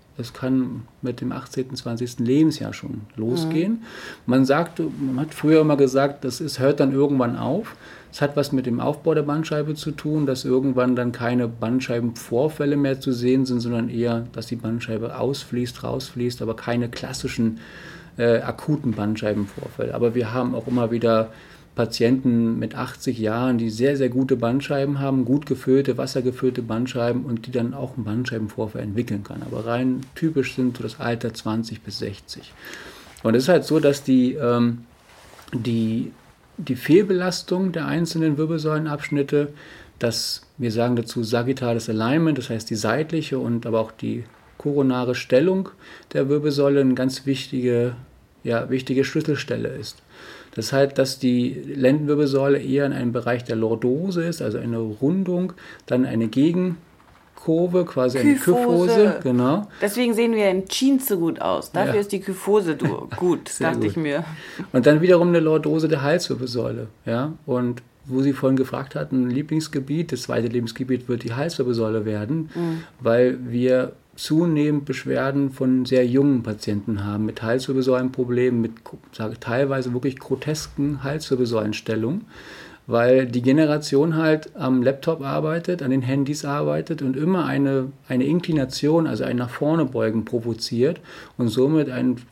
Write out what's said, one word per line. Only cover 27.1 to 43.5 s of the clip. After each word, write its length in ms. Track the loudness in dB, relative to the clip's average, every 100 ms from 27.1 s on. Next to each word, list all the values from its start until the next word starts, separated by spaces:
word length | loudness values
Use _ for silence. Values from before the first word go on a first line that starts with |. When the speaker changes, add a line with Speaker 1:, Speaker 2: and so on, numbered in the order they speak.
| 0
Speaker 1:
und 220 | -2 -6 -4
die 40 |
dann 240 | -4 -4
auch 220 | -4 -8 -6
einen 80 |
Bandscheibenvorfall 800 | -4 -2 -2 -4 -6 -6 -6 -6
entwickeln 420 | -6 -4 -4 -4
kann. 180 | -8 -12
Aber 240 | -8 -6 -2
rein 360 | 0 0 -2 -6
typisch 400 | -4 -2 0 -2
sind 220 | 0 -2 -2
so 80 |
das 160 | -8 -6
Alter 340 | -4 -4 -4
zwanzig 480 | -6 -4 -4 -4 -8
bis 160 | -12 -8
sechzig. 540 | -8 -10 -16 -20 -20 -20 -18 -18 -18 -20 -20 -4
Und 100 | 2
es 100 | 4
ist 40 | 6
halt 160 | 4
so, 160 | 4 4
dass 240 | 4 2
die, 300 | 4 4 4
ähm, 500 | 2 2 4 2 0 -10 _ _ -20 -20 -20 -8
die, 600 | -4 -2 0 0 -2 -4 -10 -20 _ _ -10
die 180 | -6 -2
Fehlbelastung 960 | 4 6 6 2 0 -4 -2 0 0
der 140 | -2 -2
einzelnen 520 | 0 0 0 0 0
Wirbelsäulenabschnitte, 1080 | 0 -2 0 -2 -2 -6 -2 -2 2 2 0 -6 -20 -20 -20 -4
das, 440 | -2 -2 -4 -8 -12 -6
wir 120 | -4
sagen 240 | 0 0
dazu 300 | 0 -2 -4
sagittales 640 | 0 0 0 -2 0 -2 -2
Alignment, 500 | 0 2 2 2 0
das 120 | -2
heißt 200 | -6 -4
die 60 | -2
seitliche 640 | 0 0 0 -4 -2 -4
und 260 | -2